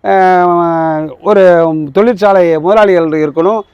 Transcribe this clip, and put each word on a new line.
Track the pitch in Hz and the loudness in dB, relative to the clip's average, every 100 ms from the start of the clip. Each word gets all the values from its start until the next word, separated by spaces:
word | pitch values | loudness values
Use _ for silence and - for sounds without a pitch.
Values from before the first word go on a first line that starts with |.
ஆ, | 202 190 185 180 180 175 170 165 160 156 156 - | 0 0 2 2 2 0 0 -2 -4 -4 -8 -8
ஒரு | 196 208 185 170 165 156 147 | 0 2 4 4 0 -2 -4
தொழிற்சாலை | 139 226 208 208 196 170 156 | -2 0 0 0 2 0 0
முதலாளிகள் | 165 214 208 180 160 | 0 2 2 0 0
இருக்கணும், | 156 151 156 175 220 - | -2 -4 -2 -2 -2 -8